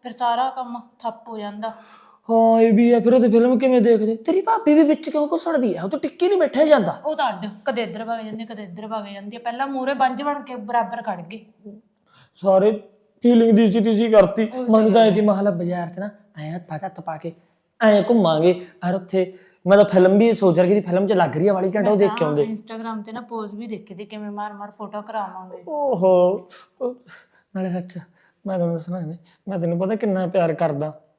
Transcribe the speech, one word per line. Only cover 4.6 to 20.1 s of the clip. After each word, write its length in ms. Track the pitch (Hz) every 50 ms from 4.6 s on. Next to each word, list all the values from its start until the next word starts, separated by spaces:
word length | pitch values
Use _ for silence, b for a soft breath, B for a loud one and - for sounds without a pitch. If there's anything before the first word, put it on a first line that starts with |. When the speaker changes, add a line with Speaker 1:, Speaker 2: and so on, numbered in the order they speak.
| 453 - 302
Speaker 2:
ਵੀ 100 | 311 320
ਵਿੱਚ 260 | 285 311 302 320 -
ਕਿਉਂ 180 | - 302 294
ਘੁਸੜਦੀ 500 | 294 339 339 - 339 320 277 254 214 170
ਹੈ? 60 | - 170
ਉਹ 60 | 196
ਤਾਂ 100 | 311 277
ਟਿੱਕੀ 280 | - 285 - - 359
ਨਹੀਂ 100 | 359 403
ਬੈਠਿਆ 280 | 370 320 262 - 254 311
ਜਾਂਦਾ। 360 | 302 302 254 190 160 - - -
Speaker 1:
ਉਹ 100 | 302 311
ਤਾਂ 140 | 311 285 240
ਅੱਡ, 200 | 196 175 196 208 - - _
ਕਦੇ 180 | - 226 240 226
ਇੱਧਰ 200 | 208 220 214 226
ਵਗ 160 | 220 233 226
ਜਾਂਦੀ, 260 | 220 214 214 220 226
ਕਦੇ 180 | 220 226 208 208
ਇੱਧਰ 240 | 185 170 190 214
ਵਗ 180 | 214 226 214 208
ਜਾਂਦੀ 300 | 202 202 202 202 208 208
ਹੈ। 60 | 233
ਪਹਿਲਾਂ 260 | - 233 233 247 269
ਮੂਹਰੇ 260 | 277 277 262 254 269 285
ਬੰਝ 280 | 254 262 254 254 220
ਬਣ 220 | 285 294 294 285 247
ਕੇ 120 | - 254
ਬਰਾਬਰ 460 | 233 202 214 240 240 214 190 233 226
ਖੜ 200 | 220 226 190 175
ਗਈ। 240 | 165 165 214 226 - _ _ _ 208 208 202 - _ _ _ _ _ b b b b b b
Speaker 2:
ਸਾਰੇ 480 | _ 175 196 190 190 196 214 220 214 - - _ _ _ _ _ _ -
ਫੀਲਿੰਗ 340 | 240 240 226 226 226 214
ਦੀ 140 | 208 233 208
ਸੀ 80 | 185 233
ਤੁਸੀਂ 320 | 202 226 220 202 233 226
ਕਰਤੀ। 320 | 220 208 190 170 - 220 220
Speaker 1:
ਉਹੀ 80 | 220
ਤਾਂ 100 | - 254
Speaker 2:
ਮੈਨੂੰ 300 | 254 233 220 220 214 220
ਤਾਂ 140 | 190 226 226
Speaker 1:
ਗੱਲ 120 | 220 185
Speaker 2:
ਇਹ 60 | 214 214
ਮਹਲਾ 280 | 208 196 196 202 208
ਬਾਜ਼ਾਰ 360 | 180 170 175 175 180 175 170
'ਚ 120 | 165 - 185
ਨਾ 100 | 202 208 - _ _ _ _
ਐਂ 180 | 156 151 156 165
ਹੱਥਾਂ 240 | 175 175 - 160 151
'ਚ 60 | 196
ਹੱਥ 160 | 185 - -
ਪਾ 160 | - 175 160
ਕੇ 160 | 156 - 170 165 _ _ _ _ _ _ _ _ _
ਐਂ 200 | - 220 208 202
ਘੁੰਮਾਂਗੇ। 640 | 196 214 240 226 190 160 160 156 165 180 180 180 B B B _ -
ਔਰ 60 | 175 185
ਉੱਥੇ 400 | 196 185 180 - 190 185 185 B B B B B B _
ਮੈਂ 100 | 175 196
ਤਾਂ 80 | 202 202
ਫਿਲਮ 320 | 202 185 190 180 185